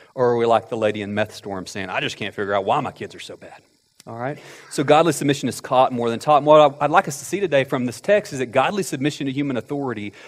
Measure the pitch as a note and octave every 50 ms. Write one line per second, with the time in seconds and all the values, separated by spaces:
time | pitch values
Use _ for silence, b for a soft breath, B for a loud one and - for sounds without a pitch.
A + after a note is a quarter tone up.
0 | b b b C3 B2+ A#2+ A#2+ A#2 A#2 A#2 A2+ A2 - - B2 A2+ A2 G#2+ G#2 G#2+
1 | G2+ G2 G#2 G#2 G#2+ G#2+ - - - G#2+ G2 F#2 F2+ - - G2+ G2 F#2 F#2 B2
2 | D3 C3 - - A2+ G2+ - - G#2+ G2 G2+ G2+ G2 G2+ A#2 - B2+ G2 F2+ -
3 | G#2+ F#2+ - F2+ - - F#2 - - - - - _ _ _ _ _ _ _ _
4 | _ - A2+ A#2 A#2+ C3 D3 C#3+ B B B B B B - - D3 C#3+ D3 D3+
5 | E3 E3+ C#3+ - D3 C#3+ C#3 C#3 - B2+ G#2 - - - C3+ B2+ C3 - B2+ A#2+
6 | A#2+ A#2 A#2 A2 - D3 D3+ C#3+ C#3+ D3+ D3+ D3+ D3+ D3 C#3 - D3+ C#3+ D3+ F3+
7 | G3 - C#3+ - - - - G3 G3+ F3 C#3+ C#3 C3 - - C3 B2 B2 A2+ -
8 | - - G3+ G#3 - - - C3+ C3 B2 G#2 C3 C3 D#3 G3 G3+ F#3 - - C3+
9 | B2+ D3 C#3 - D3+ C3+ C3 C#3 D3 C#3+ C3 A#2 G#2 - D3 C#3+ C#3 C3 A#2 G#2+
10 | G#2 G#2 B B B